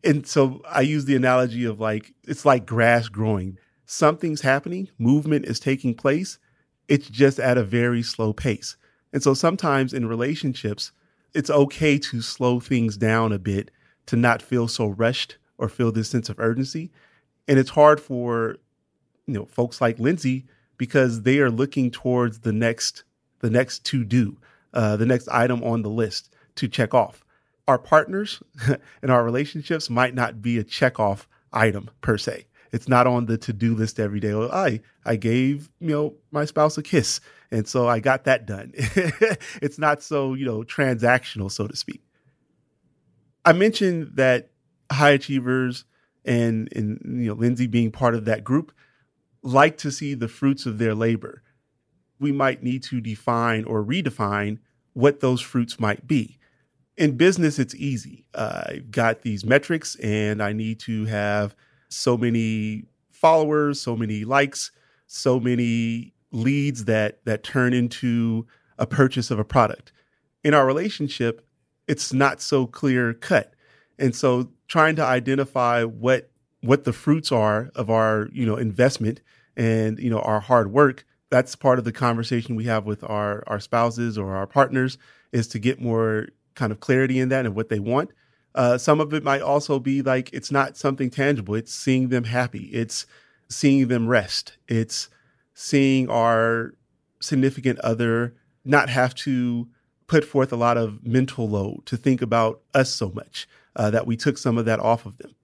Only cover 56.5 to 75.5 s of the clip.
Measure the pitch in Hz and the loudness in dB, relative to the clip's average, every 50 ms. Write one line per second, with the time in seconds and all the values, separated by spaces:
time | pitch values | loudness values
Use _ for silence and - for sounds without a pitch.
56.5 | _ _ _ _ _ _ _ _ _ - 170 151 135 120 160 185 190 175 170 151 | _ _ _ _ _ _ _ _ _ 0 0 0 4 4 4 4 4 4 0 0
57.5 | 147 - 131 - - - - 143 135 110 - - - - _ _ - - 110 - | 2 0 -2 -4 -4 -8 -6 -4 -4 -6 -8 -12 -20 -20 _ _ -8 -6 -6 -6
58.5 | 50 50 50 50 - - - - 104 - 117 113 113 - _ 117 107 98 98 107 | -6 -8 -8 -8 -10 -12 -14 -6 -2 0 2 2 0 0 _ -6 -6 -4 0 2
59.5 | 127 147 147 - 170 160 156 - - - - 110 104 107 107 107 107 107 107 101 | 2 2 2 0 -4 -4 -4 -8 -12 -6 -4 -2 -2 0 0 -2 -2 -2 -2 -4
60.5 | 107 107 110 110 113 110 - - 113 110 107 107 110 104 104 104 104 104 104 104 | -2 -4 -4 -6 -6 -8 -8 -6 -6 -4 -4 -4 -4 -2 -2 -2 0 -2 -2 -4
61.5 | - _ _ _ _ _ _ _ - - - 131 123 113 120 120 117 117 113 110 | -6 _ _ _ _ _ _ _ -12 -4 0 0 0 2 0 0 0 0 0 -2
62.5 | 110 110 107 107 107 110 - _ _ _ _ _ _ _ - 160 160 160 156 151 | -2 -4 -4 -6 -8 -10 -12 _ _ _ _ _ _ _ 4 4 6 6 4 2
63.5 | 151 151 147 147 143 139 - 123 117 113 117 107 107 104 107 113 131 139 143 139 | 2 0 0 0 -2 -4 -4 -6 -4 -4 -2 -4 -4 -6 -4 0 2 2 2 2
64.5 | 139 - - - _ _ _ _ _ _ _ _ - - - 135 127 127 117 123 | -2 -8 -10 -10 _ _ _ _ _ _ _ _ -14 -2 0 2 2 2 2 0
65.5 | 123 120 120 117 117 117 117 113 117 117 120 - _ _ _ _ - 113 113 127 | 0 0 0 0 0 0 0 -2 -4 -6 -8 -12 _ _ _ _ -6 -2 0 0
66.5 | 139 143 143 143 135 120 110 117 110 110 107 107 - _ _ 120 107 104 - - | 2 2 0 -2 -4 -4 -2 0 2 2 2 0 -4 _ _ -4 -4 -4 -4 -4
67.5 | - 135 123 123 123 123 120 120 - - - 123 117 117 117 117 113 113 113 _ | 0 2 2 2 2 2 0 -2 -4 -4 -2 -2 0 0 0 0 -2 -2 -6 _
68.5 | _ _ _ _ _ - 113 - - - 131 135 135 131 117 - 123 104 107 - | _ _ _ _ _ -6 -4 -2 4 4 4 4 4 -2 -4 -2 -2 -4 -4 2
69.5 | - 127 117 107 - - - _ _ _ _ _ _ _ _ _ _ _ _ 151 | 4 4 4 4 0 -8 -18 _ _ _ _ _ _ _ _ _ _ _ _ 4
70.5 | 143 147 135 131 131 151 185 214 202 - 151 139 - - 131 117 113 - _ _ | 4 4 4 4 2 0 -2 -4 -4 -4 -6 -6 -4 -2 -2 -2 -2 -6 _ _
71.5 | _ _ _ _ _ _ _ - 147 143 - - 131 131 139 139 131 - - - | _ _ _ _ _ _ _ -6 -4 -4 -4 -4 0 2 2 2 2 -2 -4 -2
72.5 | 147 135 131 117 - - - 139 127 123 123 117 117 - - - 185 131 98 _ | 0 0 0 -2 -6 -4 -2 0 2 2 0 0 -2 -6 -4 0 0 0 0 _
73.5 | _ _ _ _ _ _ _ _ _ - 147 131 120 - - 135 123 123 123 - | _ _ _ _ _ _ _ _ _ -2 -2 -2 0 2 0 2 2 2 -2 -6
74.5 | _ _ _ _ - 170 156 156 156 156 151 131 127 127 120 127 135 135 139 135 | _ _ _ _ 2 4 4 4 4 0 0 0 0 0 0 0 -2 -2 -2 -2